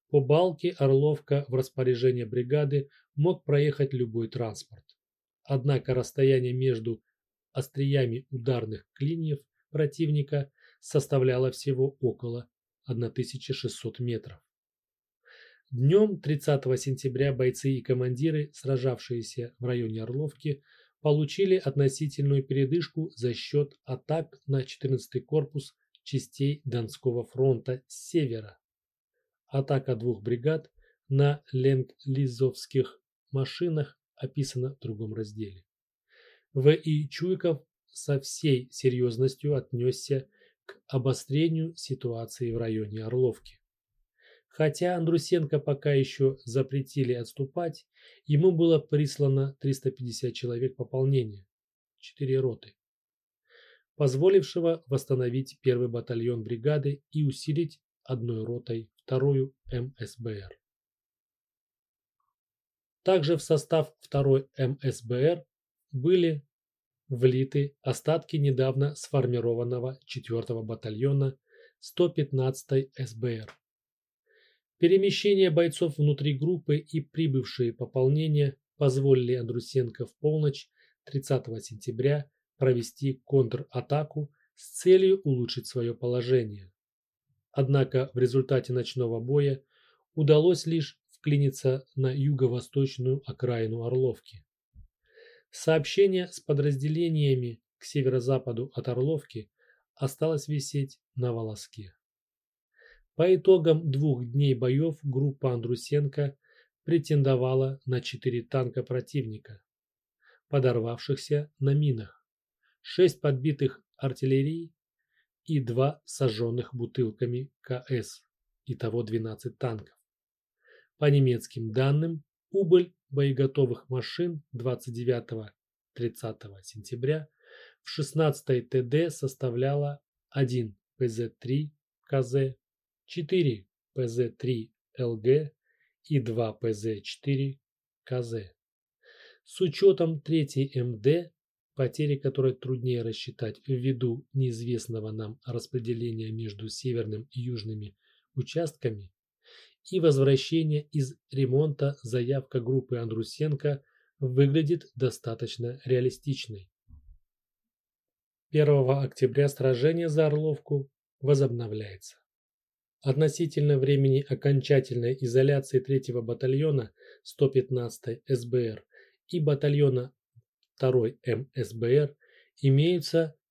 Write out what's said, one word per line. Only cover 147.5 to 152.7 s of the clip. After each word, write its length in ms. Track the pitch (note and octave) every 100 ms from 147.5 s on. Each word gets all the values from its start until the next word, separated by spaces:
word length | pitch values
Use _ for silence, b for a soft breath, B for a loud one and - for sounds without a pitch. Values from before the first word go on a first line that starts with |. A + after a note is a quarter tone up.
| A#2 G#2+ G#2+ G#2 - _ _ _
участками, 800 | C3+ B2+ D#3+ D#3+ - B2 G#2 F#2+ _ _ _ B B B B -
и 100 | F#3
возвращения 880 | D#3+ C3+ C3+ C3+ - E3 D#3 D3 D3
из 220 | D3+ C3 - _
ремонта, 640 | C3+ B2+ C3 D#3 C#3 C#3 C#3
заявка 580 | A2+ B2 A#2+ C3+ C3+ B2+
группы 360 | A#2